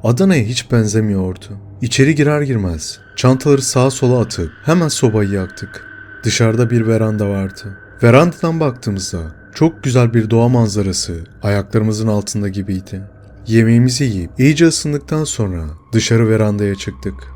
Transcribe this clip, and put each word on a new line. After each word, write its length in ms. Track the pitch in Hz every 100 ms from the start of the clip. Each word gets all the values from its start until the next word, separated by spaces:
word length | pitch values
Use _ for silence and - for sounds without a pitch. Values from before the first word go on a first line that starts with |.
| 110
Adana'ya 380 | 120 190 165
hiç 280 | 104 123 -
benzemiyordu. 720 | 120 107 110 107 98 92 92 - 104 - -
İçeri 340 | 117 - 135 151
girer 260 | 147 147
girmez 580 | 143 117 95 80 - - - -
çantaları 460 | 127 131 147 139
sağa 300 | 127 131 131
sola 280 | 127 123 123
atıp 300 | 107 - 82 - -
hemen 220 | 175 160
sobayı 420 | - 123 107 101
yaktık. 580 | 98 92 - - - - - - -
Dışarıda 460 | 117 - 113 113 120
bir 180 | 120 110
veranda 420 | 113 110 107 101
vardı. 480 | 98 95 - - - - -
Verandadan 560 | 120 123 175 165 165 165
baktığımızda 600 | 151 120 - 98 95 90 80 - - -
çok 280 | 160 160
güzel 300 | 139 127 120
bir 160 | 120 110
doğa 200 | 117 120
manzarası 760 | 123 110 101 95 87 - 85 82 -
ayaklarımızın 640 | 104 101 98 117 107 107 110
altında 420 | 104 101 107 101
gibiydi. 520 | 95 98 95 - 95 98 - - - -
Yemeğimizi 560 | 113 113 117 123 123
yiyip 280 | 135 98 85 -
iyice 280 | 135 151 165
ısındıktan 580 | 156 151 147 - 156
sonra 400 | 151 - 104 87 78 78 _
dışarı 360 | 113 - 113 113
verandaya 460 | 110 107 104 101 98
çıktık. 400 | - - 101 95 -